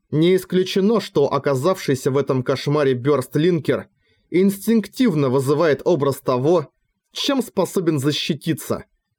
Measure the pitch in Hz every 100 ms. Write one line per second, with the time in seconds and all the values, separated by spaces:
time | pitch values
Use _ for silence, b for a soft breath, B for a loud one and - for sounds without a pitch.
0 | _ 151 165 185 185 185 185 - 196 226
1 | - - 143 143 143 135 143 185 - 135
2 | - 135 139 131 123 135 - 147 139 127
3 | 123 143 123 151 165 170 139 120 - _
4 | _ _ _ 170 196 196 - 226 208 -
5 | 254 151 139 127 131 147 165 139 - 170
6 | 139 135 - 127 135 180 143 _ _ _
7 | _ - - 277 240 - 170 - 165 151
8 | 131 139 - 143 - 151 - 110 - _
9 | _